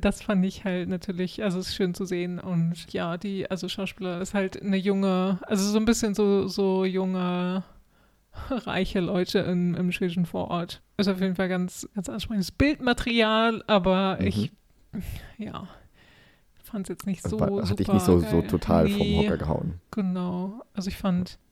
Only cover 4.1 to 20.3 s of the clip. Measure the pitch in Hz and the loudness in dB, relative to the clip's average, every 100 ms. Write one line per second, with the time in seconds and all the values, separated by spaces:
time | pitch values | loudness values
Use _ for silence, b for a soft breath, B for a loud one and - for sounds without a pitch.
4.1 | 175 185 208 190 - 208 190 190 196 196 | -4 -4 -2 -2 -4 -2 0 2 2 2
5.1 | 185 190 180 - 202 196 214 220 233 220 | 2 2 0 0 0 2 2 4 4 2
6.1 | 202 208 196 190 185 190 190 190 185 185 | 2 4 4 2 0 2 2 2 0 0
7.1 | 185 180 180 180 185 b b b b b | 0 0 0 0 -2 b b b b b
8.1 | b _ - - 254 - - 190 202 170 | b _ -12 -6 -6 -4 -2 0 0 0
9.1 | 180 180 202 170 180 175 170 180 - 185 | 0 2 0 2 2 0 0 -2 0 -2
10.1 | 170 175 185 180 175 175 - _ - 202 | 0 -2 -2 -4 -4 -6 -10 _ -2 0
11.1 | 185 190 185 190 185 180 - - 208 185 | 2 0 0 0 0 -2 -6 -10 -8 -6
12.1 | 247 - 214 175 - 277 302 254 240 - | -8 -4 -4 -4 2 2 2 0 0 2
13.1 | 233 220 220 226 226 - 208 180 185 190 | 2 4 4 4 0 2 4 4 4 2
14.1 | 185 - 104 104 - _ _ _ 214 B | 0 0 0 -2 -6 _ _ _ -10 B
15.1 | B B - 214 - 185 b b b b | B B -12 -10 -10 -12 b b b b
16.1 | b b b b _ - 208 190 180 - | b b b b _ -12 -8 -8 -8 -6
17.1 | 180 - 214 - 101 90 101 98 98 92 | -4 -4 0 0 0 0 0 2 4 6
18.1 | 87 78 82 82 92 - 82 80 - 82 | 6 6 2 2 0 4 4 4 2 2
19.1 | 80 208 - - - 165 - - - 185 | 2 2 0 0 -2 -2 -8 -8 -4 -2
20.1 | 180 180 | -2 -2